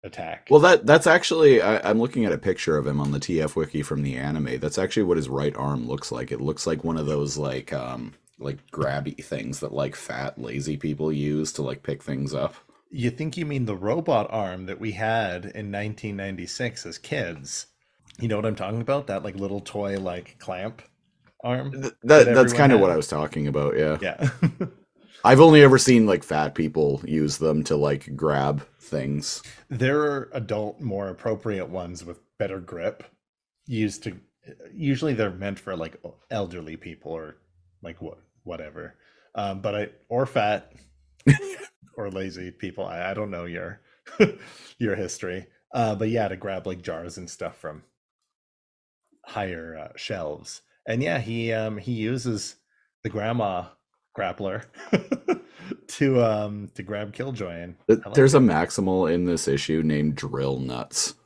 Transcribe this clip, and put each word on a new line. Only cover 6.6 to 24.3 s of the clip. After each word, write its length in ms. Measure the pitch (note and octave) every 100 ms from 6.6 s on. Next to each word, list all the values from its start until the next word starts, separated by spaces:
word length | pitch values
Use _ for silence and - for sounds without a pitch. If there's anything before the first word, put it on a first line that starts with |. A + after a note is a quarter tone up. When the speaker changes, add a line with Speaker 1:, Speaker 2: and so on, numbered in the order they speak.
| -
Speaker 2:
like 160 | D#2+
one 140 | E2 D#2+
of 80 | C#2+
those, 300 | D2 D2 C#2+
like, 360 | C#2+ C2 -
um, 400 | C#2 B1 B1 A1+ - _ _
like, 320 | C#2+ C#2+ _
grabby 520 | D#2 C2+ C#2 C#2+ -
things 380 | - C2+ A1+ C#2
that, 100 | C#2+
like, 220 | C#2+ C2
fat, 420 | - - A#1+ C2+ -
lazy 380 | A#1+ C2 C#2+ C#2+
people 340 | D#2+ D2 D#2
use 420 | D2 D2 D2+ D2+
to, 80 | -
like, 200 | C2+ C2
pick 200 | - C#2
things 300 | - C2+ C#2
up. 200 | - C#3+ - _ _ _
Speaker 1:
You 180 | C#3 A#2+
think 260 | B2 D#3
you 100 | F3
mean 200 | D#3 C#3
the 100 | A2+
robot 520 | F#2+ G2+ D#3 E3 A#2+ G#2
arm 380 | A2 F#2+ F#2 F#2
that 120 | F#2+
we 120 | A2
had 540 | F#2+ A2 A2+ G2+ F2+
in 260 | G2 - G#2
nineteen 440 | G2+ G#2+ G#2+ G#2+ G2
ninety-six 680 | G2 F#2+ F2 - A#2+ A#2
as 120 | E2+ D#2+
kids? 680 | - D3+ F2+ D#2 C#2 - - _ _ _ _ -
You 80 | A2+
know 80 |
what 100 | G#2
I'm 100 | A2
talking 260 | G2+ F#2+ A2+
about? 260 | A#2 C#3 C#3+
That, 160 | G2
like, 120 | G#2
little 240 | F#2+ G2 G2+
toy, 380 | - G#2 G2+ G2
like, 380 | F#2+ F2+ F2 _
clamp 420 | - F2+ G#2 A#2+ - _ _ _ _ _
arm 280 | A#2+ B2+ C#3
Speaker 2:
Th-, 120 | C3+
that, 120 | C3+ -
Speaker 1:
that 220 | A#2+ D3+
Speaker 2:
that's 20 | B2
Speaker 1:
everyone 280 | A#2+ A#2+ A#2+
Speaker 2:
kinda 180 | C#3
Speaker 1:
had? 60 | A2+
Speaker 2:
what 100 | F#2+
I 40 |
was 120 | E2 C#2+
talking 400 | D2+ D2+ D#2+ D2
about, 300 | D2 C#2+ -
yeah. 200 | D2+ D#2
Speaker 1:
Yeah. 280 | F#2 - C3+